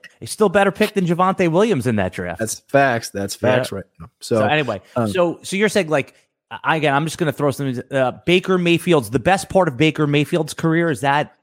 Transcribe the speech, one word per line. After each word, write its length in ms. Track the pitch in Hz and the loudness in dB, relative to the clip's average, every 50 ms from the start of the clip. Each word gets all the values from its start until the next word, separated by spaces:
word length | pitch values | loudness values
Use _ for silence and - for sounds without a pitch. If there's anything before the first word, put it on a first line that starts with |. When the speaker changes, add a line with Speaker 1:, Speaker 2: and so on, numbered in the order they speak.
| - - _ - | -20 -20 _ -18
Speaker 1:
he's 100 | - 117 | -14 -10
still 200 | - - 214 196 | -2 0 0 2
better 220 | 170 202 196 196 | 4 2 2 2
pick 220 | - - 214 208 - | 2 0 -2 0 0
than 140 | 196 185 | -2 0
Javonte 420 | 160 175 160 185 185 190 - 190 165 | 0 2 2 2 0 2 0 0 2
Williams 380 | 156 180 214 240 196 135 104 | 2 2 2 2 2 0 0
in 80 | 127 113 | -2 -2
that 180 | 104 92 92 - | -2 -2 -2 -4
draft. 240 | - 90 87 82 - | -6 -8 -8 -6 -6
Speaker 2:
That's 200 | 113 107 - - | -6 -6 -8 -10
facts. 500 | _ _ - 139 139 135 120 113 - - | _ _ 2 2 2 2 0 -2 -6 -8
That's 260 | - 101 98 95 - | -8 -8 -8 -8 -6
facts 360 | - - 123 127 127 127 - | -2 0 2 2 2 0 -2
Speaker 1:
Yeah. 60 | - | -8
Speaker 2:
right 80 | 98 92 _ _ - | -10 -12 _ _ -20
now. 100 | 82 - _ _ | -20 -20 _ _
So, 160 | - - 120 | -4 -2 0
Speaker 1:
So 100 | 110 107 | 2 2
anyway, 360 | 120 147 151 147 120 107 95 _ _ - | 2 2 0 0 -2 -4 -8 _ _ -4
Speaker 2:
um, 120 | 123 117 | -2 -2
Speaker 1:
so, 320 | 104 98 185 175 170 - - | -2 0 0 0 0 0 -6
so 140 | - - 185 | -8 -6 -2
you're 140 | 196 214 202 | 0 0 2
saying, 200 | - 214 180 151 | 2 0 0 0
like, 240 | 151 139 131 - _ _ _ _ _ _ _ - | -2 -2 -2 -4 _ _ _ _ _ _ _ -18
I, 260 | 117 - - 139 160 | -14 -8 -2 -2 0
again, 160 | 160 143 147 135 | 0 2 2 2
I'm 120 | 143 160 | 0 0
just 120 | 156 - | -2 -4
gonna 140 | - 180 151 | -4 -4 -4
throw 180 | 135 - 147 143 | -2 -2 -2 -2
something, 320 | 123 - 143 135 123 123 - - | -2 -2 -4 -6 -6 -6 -8 -4
uh, 280 | 139 135 131 123 - - - | -2 0 0 0 -2 -4 0
Baker 320 | - 175 190 180 - 190 | 2 2 2 2 2 0
Mayfield's, 520 | 180 175 170 170 160 - 180 170 147 117 101 | 0 2 2 2 2 2 2 2 2 2 0
the 100 | 123 131 | -4 0
best 300 | 104 180 190 196 - - | 2 2 0 0 0 0
part 180 | - 190 180 | 2 2 2
of 100 | 165 127 | 2 2
Baker 280 | 117 156 156 147 - 151 | 2 2 2 2 0 0
Mayfield's 480 | 147 143 147 147 - 175 165 160 147 - | 2 2 0 0 0 0 -2 -2 -4 -6
career, 380 | - - 165 160 170 170 165 | -4 0 0 2 2 2 0
is 100 | 143 101 | -2 0
that 340 | 139 139 139 151 147 - _ _ | 0 0 2 0 0 -4 _ _